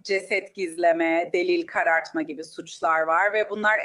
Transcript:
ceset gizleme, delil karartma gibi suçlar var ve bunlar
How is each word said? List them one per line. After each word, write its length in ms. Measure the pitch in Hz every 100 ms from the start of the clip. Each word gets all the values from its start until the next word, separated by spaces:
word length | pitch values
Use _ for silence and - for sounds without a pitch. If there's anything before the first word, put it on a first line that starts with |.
ceset 520 | - 190 190 196 190 -
gizleme, 720 | 180 165 170 165 165 165 170
delil 340 | 180 180 175 165
karartma 540 | 202 170 165 160 160
gibi 220 | 156 147
suçlar 580 | 156 - 165 - 170 160
var 320 | 160 165 202
ve 160 | 214 208
bunlar 300 | 208 208 214